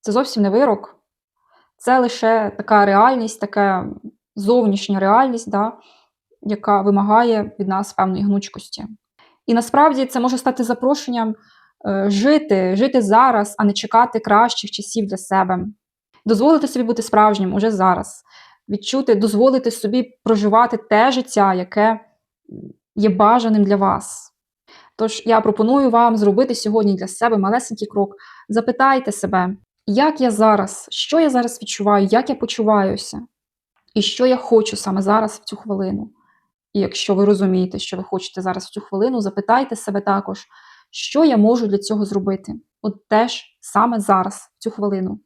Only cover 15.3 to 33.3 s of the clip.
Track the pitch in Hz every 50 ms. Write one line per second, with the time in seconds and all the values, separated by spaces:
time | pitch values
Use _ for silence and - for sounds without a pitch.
15.3 | 190 190 190 185 185 180 180 208 208 _ _ _ _ _ _ _ _ _ _ 214
16.3 | 226 202 233 294 320 302 294 269 - 247 247 226 233 233 226 - - 214 214 214
17.3 | 208 196 190 185 190 202 208 226 214 190 185 190 180 180 202 - - - _ _
18.3 | _ - - _ _ _ _ - 202 202 - - - 269 262 254 226 196 208 220
19.3 | 202 202 233 269 262 262 254 233 226 - - 202 214 254 247 - _ _ _ -
20.3 | 226 202 208 208 202 226 240 240 240 226 - _ 214 208 233 262 254 262 254 -
21.3 | - 214 196 190 185 180 180 180 - 214 208 220 226 220 - _ _ _ _ _
22.3 | _ _ _ - - - - - - _ _ _ _ 208 202 214 185 185 208 208
23.3 | 233 247 226 226 220 208 202 196 202 196 196 190 196 - 208 - - - - -
24.3 | _ _ _ _ _ _ _ _ - - _ _ _ - 220 220 220 - - 220
25.3 | 226 220 214 220 208 214 214 226 262 285 277 254 226 233 240 240 226 214 208 202
26.3 | 202 208 269 262 240 - - 214 208 226 208 202 196 185 190 185 - - 226 -
27.3 | 226 208 190 190 220 247 247 - 226 - 214 208 - 202 196 202 202 - - -
28.3 | - - - _ 208 226 226 254 240 240 269 269 269 262 262 - 202 - - 190
29.3 | 190 185 180 185 196 - _ _ _ _ _ - 202 233 269 226 - - 262 247
30.3 | 214 208 220 220 214 202 190 196 - - - - - - - - 294 330 320 302
31.3 | 254 247 240 233 240 - - - - - 202 208 208 202 202 190 220 233 254 -
32.3 | 269 - - 208 - - 220 214 214 208 196 190 - 202 - - - - 240 _